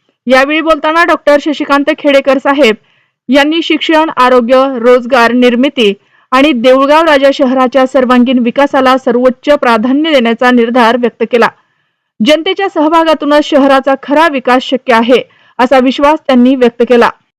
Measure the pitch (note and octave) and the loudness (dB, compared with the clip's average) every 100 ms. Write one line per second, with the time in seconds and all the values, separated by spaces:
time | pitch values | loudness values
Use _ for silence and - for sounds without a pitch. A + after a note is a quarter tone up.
0 | _ _ - B3+ C4+ D#4 D#4+ D#4 D#4 E4 | _ _ -2 0 0 -2 -2 -2 -2 -2
1 | E4+ D#4 - C#4+ D#4+ C#4+ D4 C#4+ D4 D#4 | 0 -2 0 0 -2 -6 -2 -2 -2 -4
2 | D4 C#4 C4+ C4 C#4 C#4 B3+ G#3+ _ _ | 0 0 0 -2 -2 0 0 -2 _ _
3 | _ _ - C4+ D4 E4 D#4+ D#4 - D#4+ | _ _ -2 0 0 -2 -4 -4 -2 -2
4 | D#4+ - B3+ B3+ A#3 C4 C4+ C4 A#3 B3 | -2 0 0 0 2 0 0 -2 0 0
5 | A#3+ B3+ A#3 A#3+ B3 A#3 C#4 C#4+ G#3+ G3 | 0 0 0 2 0 0 -2 0 -2 -2
6 | _ _ - B3+ C#4+ B3+ B3 C4 C#4 D4+ | _ _ -4 0 0 2 2 2 2 2
7 | E4 C#4+ C#4 C#4 C4+ C4 B3+ C4+ C4 C#4 | 2 2 0 0 -2 0 0 0 0 0
8 | B3 B3 B3 C4 A#3+ A#3 C#4 C#4+ C4 C4 | 0 2 2 0 -2 -2 -2 0 0 0
9 | B3+ A#3+ B3+ A#3+ - D4 B3+ A3+ A#3 C4+ | 0 0 0 -2 -2 0 0 -2 0 -2
10 | D#4+ C#4+ A#3 A3+ B3 B3 A#3 B3 A3+ B3 | 0 0 0 -2 0 2 0 0 0 0
11 | A#3+ - A3+ A#3+ A3 - _ _ _ _ | -2 -4 -4 -2 -2 -4 _ _ _ _
12 | _ - G#3+ D4+ E4 F#4+ G4 E4+ D4+ E4 | _ -6 0 0 -2 -4 -4 -2 0 0
13 | E4 D#4 C#4+ D4 D4 D4+ C#4 C4+ C4+ C4+ | 0 -2 0 -2 0 0 2 0 0 -4
14 | - D4 E4 C#4 A#3+ B3+ - B3+ - A#3 | -2 0 0 -2 -2 -2 -2 -6 -2 0
15 | A#3 A#3 - _ _ - B3+ C4+ B3+ B3 | 2 0 -2 _ _ -4 0 2 2 0
16 | C#4+ D#4 - B3+ B3 C4+ B3 - A#3+ B3 | 0 0 0 2 2 2 0 0 0 2
17 | G#3+ - _ | 0 -2 _